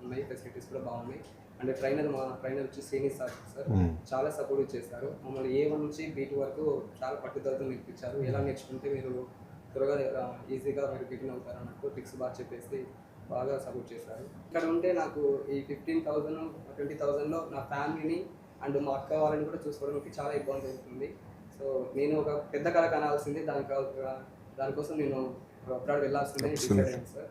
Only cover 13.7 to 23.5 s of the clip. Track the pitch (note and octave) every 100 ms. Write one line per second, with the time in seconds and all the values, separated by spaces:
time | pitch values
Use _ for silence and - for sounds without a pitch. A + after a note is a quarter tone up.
13.7 | B2 A2+ A#2 A2 A2 - - - E3+ E3
14.7 | E3+ F3+ E3+ D3 D3 C#3+ C#3 C#3 C#3 C#3
15.7 | C#3 E3 E3 D3+ D3+ D3+ D#3 D#3+ - -
16.7 | - C#3+ - C#3+ C#3+ D3+ E3 D#3 C#3 C3
17.7 | C#3+ D3+ D#3 D#3 F3 - - - - C#3
18.7 | C#3 C#3 C3+ - D#3 D3+ D3+ D3+ E3 D3
19.7 | - C#3+ C#3+ - D3 D3 C#3+ C#3 C3+ C3
20.7 | C3 B2 B2+ D3 - - - - - C#3
21.7 | C3 B2 C#3 D3 D#3 D3 D3 - C#3+ E3
22.7 | E3+ E3 D3+ D3 D3 D3 D#3 D3+